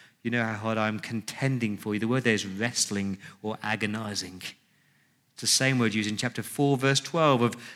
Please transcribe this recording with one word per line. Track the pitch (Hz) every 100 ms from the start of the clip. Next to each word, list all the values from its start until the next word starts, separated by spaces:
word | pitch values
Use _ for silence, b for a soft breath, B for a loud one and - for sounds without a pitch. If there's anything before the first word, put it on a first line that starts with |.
| B B
"You | 117
know | 120 113
how |
hard | 107 113 110
I'm | 107 107
contending | - 113 - - 135 127 113 98
for | 107
you." | 104
The | 110
word | 131
there | 123
is | 104 95
wrestling | 95 120 - - 101 98 95 B B
or | 107 107
agonizing. | 107 110 104 110 107 95 90 92 - - _ b b b b b b -
It's |
the | -
same | - 135 127
word | 113
used | 107 104
in | 107
chapter | 123 -
four, | - - 143 135
verse | 135 135
twelve, | - 170 151 127
of | 117 - B